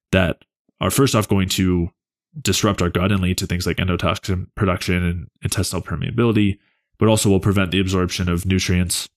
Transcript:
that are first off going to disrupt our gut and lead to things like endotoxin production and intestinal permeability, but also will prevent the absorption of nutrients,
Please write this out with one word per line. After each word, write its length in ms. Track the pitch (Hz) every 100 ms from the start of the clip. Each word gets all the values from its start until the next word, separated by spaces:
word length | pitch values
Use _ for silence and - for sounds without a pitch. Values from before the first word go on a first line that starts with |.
| -
that 320 | 92 87 - _ _ _ -
are 100 | 92
first 240 | - 135
off 140 | 113 104
going 200 | 98 92
to 400 | - 92 90 85 _ _ _ _ 156
disrupt 420 | 117 95 107 -
our 80 | 87
gut 200 | 85 95
and 80 | 101
lead 160 | 90 90
to 80 | 90
things 200 | 87 90
like 100 | 80
endotoxin 680 | 92 87 85 82 - 92 -
production 480 | - 101 87 - 90
and 240 | 87 87 - _
intestinal 400 | 92 - 92 90
permeability, 760 | - 80 82 113 117 107 101 101 _ _ _ -
but 100 | 107
also 200 | 110 107
will 100 | 95
prevent 300 | 104 98 92
the 100 | 90
absorption 480 | 92 95 90 - 87
of 160 | 87 92
nutrients, 640 | 95 - 90 87 - -